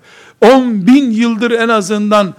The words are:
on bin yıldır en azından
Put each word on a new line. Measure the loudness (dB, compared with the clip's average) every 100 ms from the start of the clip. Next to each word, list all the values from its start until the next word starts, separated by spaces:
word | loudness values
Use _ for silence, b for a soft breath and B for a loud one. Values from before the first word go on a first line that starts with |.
| b b b _
on | 4 4 0 -2 2
bin | 2 2
yıldır | -2 -2 -2 -4
en | -2 -2
azından | -2 -2 -4 0 0 -2